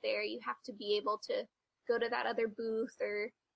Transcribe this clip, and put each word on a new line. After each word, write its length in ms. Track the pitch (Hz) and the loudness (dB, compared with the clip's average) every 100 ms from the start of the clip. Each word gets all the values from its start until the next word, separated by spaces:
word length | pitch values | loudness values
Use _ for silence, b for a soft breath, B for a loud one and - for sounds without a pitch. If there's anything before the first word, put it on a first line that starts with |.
there. 200 | 214 208 | 0 0
You 160 | 214 233 | 0 -4
have 160 | 214 - - | -6 -6 -8
to 80 | |
be 240 | 202 202 208 | -4 0 2
able 200 | 208 208 | 2 0
to 220 | - 208 220 _ _ _ - | 0 -2 -2 _ _ _ 0
go 100 | 226 | 2
to 80 | 233 | 2
that 160 | 240 226 | 0 0
other 200 | 226 226 | 2 0
booth 500 | 226 226 220 233 - | 0 -2 0 -2 -2
or, 300 | 208 208 220 - _ | -2 -2 -4 -8 _